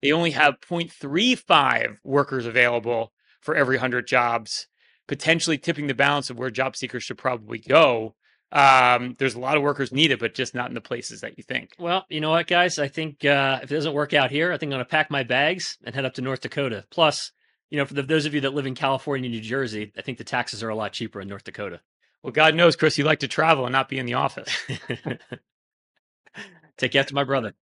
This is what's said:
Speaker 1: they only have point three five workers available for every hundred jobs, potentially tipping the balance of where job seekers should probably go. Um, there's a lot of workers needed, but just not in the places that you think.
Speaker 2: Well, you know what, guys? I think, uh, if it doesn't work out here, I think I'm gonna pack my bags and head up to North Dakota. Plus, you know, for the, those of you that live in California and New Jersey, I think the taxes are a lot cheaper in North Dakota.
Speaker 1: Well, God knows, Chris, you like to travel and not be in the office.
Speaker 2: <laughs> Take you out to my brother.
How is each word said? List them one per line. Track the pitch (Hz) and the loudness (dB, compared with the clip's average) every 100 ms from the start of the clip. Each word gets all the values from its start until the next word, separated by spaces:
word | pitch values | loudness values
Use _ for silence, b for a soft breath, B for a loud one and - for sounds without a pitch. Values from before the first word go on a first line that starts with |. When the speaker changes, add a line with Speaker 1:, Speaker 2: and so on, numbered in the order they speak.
Speaker 1:
they | 139 | 2
only | 156 170 | 2 0
have | 139 151 131 | 2 2 2
point | - 175 170 | -8 -8 -8
three | - 139 156 240 | -10 -4 0 2
five | 247 - 165 135 117 113 107 | 0 4 4 6 2 -2 -6
workers | - 139 135 131 117 | 0 0 2 -2 -2
available | 117 120 120 113 117 113 _ _ _ | 2 4 2 -2 -4 -4 _ _ _
for | - 160 | -4 0
every | 131 131 | 2 0
hundred | 127 123 123 | 0 -4 0
jobs, | 131 120 117 110 - - _ _ _ - | 2 2 -2 -4 -12 -12 _ _ _ -12
potentially | 143 160 165 165 147 | -4 2 2 2 -2
tipping | - 143 147 | -2 -4 -4
the | |
balance | 123 139 147 135 | 0 2 2 -4
of | 120 | -8
where | 127 | -6
job | 117 131 - | -4 -4 -4
seekers | 123 123 | -10 -10
should | - 123 | -10 -6
probably | 131 120 107 117 | -4 -4 -8 -14
go. | - 147 151 120 110 _ _ _ _ | 4 6 6 2 -4 _ _ _ _
Um, | 147 139 131 123 123 123 120 | 6 8 8 8 4 0 -4
there's | 135 | -4
a | 120 | -4
lot | 127 151 | -2 0
of | |
workers | 143 135 131 | 0 -2 -4
needed, | 143 156 123 | 0 2 2
but | 117 | -2
just | - 123 | -4 -6
not | 123 123 | -6 -8
in | |
the | 123 | -8
places | - 120 - 110 | -8 -10 -10 -12
that | 113 - | -14 -14
you | |
think. | - 127 - _ | -14 -14 -14 _
Speaker 2:
Well, | 170 185 - | -4 -4 -4
you | 156 | -6
know | 156 | 0
what, | 165 170 | 0 2
guys? | 175 180 160 | 2 2 0
I | 139 | -4
think, | - 156 143 | -4 -8 -2
uh, | 143 139 135 131 | 2 4 2 0
if | 127 | -2
it | |
doesn't | 147 156 | -4 -2
work | 147 147 | -2 0
out | 147 127 | 2 2
here, | 139 170 | 0 -2
I | 160 | -2
think | 151 | -4
I'm | 135 | -6
gonna | 123 | -2
pack | 156 151 | 0 0
my | 143 | -2
bags | 120 127 147 185 - - | 0 0 0 -2 -8 -12
and | - | -10
head | 123 131 | -6 -6
up | |
to | - | -4
North | 127 131 | -6 -6
Dakota. | - - 135 104 - | -6 -4 -4 -4 -8
Plus, | - 160 - - _ _ _ _ | 2 2 2 -10 _ _ _ _
you | 147 | -4
know, | |
for | 139 | -4
the, | 143 | -4
those | 135 156 | 0 0
of | 151 | 2
you | 147 | -2
that | 135 | -2
live | 143 135 | -4 -6
in | |
California | 127 139 135 - 139 127 | -4 -2 -2 -2 -4 -4
and | |
New | 113 | -6
Jersey, | 110 135 127 107 104 113 | -6 -4 -4 -6 -10 -10
I | |
think | 123 120 | -10 -10
the | |
taxes | - 127 117 107 | -6 -4 -4 -8
are | 113 | -8
a | |
lot | 110 104 | -6 -6
cheaper | - 110 104 | -8 -10 -10
in | 98 | -12
North | 98 | -12
Dakota. | - - 104 85 _ _ _ _ | -14 -12 -12 -12 _ _ _ _
Speaker 1:
Well, | 135 | -4
God | 131 156 | 4 4
knows, | 156 170 | 6 4
Chris, | 143 156 - | 4 0 2
you | |
like | 143 156 | 0 0
to | 131 | -2
travel | - 160 151 123 | 0 2 2 2
and | |
not | 131 131 | 0 -2
be | 131 | -6
in | 123 | -4
the | |
office. | 123 139 - - - - 123 | -2 -2 -4 -8 -8 -8 -10
Speaker 2:
<laughs> | - 120 - 117 _ 123 _ _ _ _ _ _ _ _ _ - - - _ - | -8 -8 -6 -10 _ -18 _ _ _ _ _ _ _ _ _ -20 -20 -20 _ -6
Take | 127 | 0
you | 139 | 2
out | 135 | 0
to | |
my | 139 | -2
brother. | 135 135 110 - | 0 -2 -4 -10